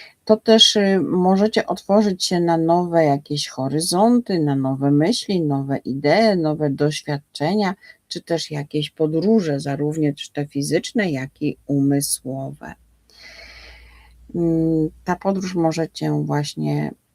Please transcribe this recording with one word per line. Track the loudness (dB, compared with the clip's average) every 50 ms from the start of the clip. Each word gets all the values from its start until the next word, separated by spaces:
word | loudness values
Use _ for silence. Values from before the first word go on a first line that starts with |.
| -20 -20 _ _ _
To | 0 0
też, | 2 4 4 6 6 6 6 6
y, | 2 2 2 2 2
możecie | 2 0 0 2 4 4 4 4 2 2 0 -2 -2
otworzyć | -2 -6 -8 -2 2 2 4 4 2 0 -2 -4
się | -2 0 0
na | 2 2 2
nowe | 2 2 2 2 2 2 2 2 4 4
jakieś | 4 2 0 -2 -6 -6 -6 -6 -8
horyzonty, | -6 -6 -6 -2 -2 -2 -2 -2 2 2 4 4 4 2 0 0 -2 0
na | 0 0 0
nowe | 0 0 -2 -2 0 2 2
myśli, | 4 4 4 2 0 -2 -2 -2 -2 0
nowe | 0 0 -2 -2 -2 -4 -4 -6
idee, | -4 -6 -8 -2 0 2 4 4 4 2 2
nowe | 2 0 -2 -2 0 -2 -2
doświadczenia, | 0 0 -2 -2 -2 -4 -6 -6 -8 -8 -8 _ _ -4 -4 -2 0 0 -2 -2 -4 -6 -14 -20 -20 _ _ _
czy | -14 -14
też | -6 -4 -4 -4 -4 -6
jakieś | -8 -10 -10 -6 -6 -6 -6 -6
podróże, | -4 _ -2 0 0 0 2 2 2 2 2 0 -4 -4
zarówno | -4 -6 -4 -2 -4 -4 -2 -2 -2 -2 -2 -4 -10 -12 _
te | -8 -8
fizyczne, | -6 _ -6 -4 -2 -2 -2 -4 -2 -4 -2 -2 -2
jak | -2 -4 -6 -10 -10 _ -6
i | -6 -6 -6 _
umysłowe. | -4 -2 0 2 2 2 0 0 -2 -6 -8 _ -10 -10 -10 -10 -12 -14 -14 -16 -18 -18 _ _ _ _ _ _ _ _ -20 -20 -20 -20 -20 -20 -20 -20 -20 -20 -20 -20 -20 -20 -20 -20 -20 -20 -20 -20 -20 -20 -10 -6
Mm, | -2 0 0 2 2 2 2 2 0 0 -2 -4 -8 _
ta | -4 -4
podróż | -2 -2 -2 -2 -2 -4 -4 -2
może | 0 0 0 0 -2 -4 -6
cię | -6 -6 -4 -2 -2 -2 -2
właśnie | -2 -2 -2 -2 -4 -6 -6 -4 -2 -2 -2 -4 -6 -8 _ _ _ _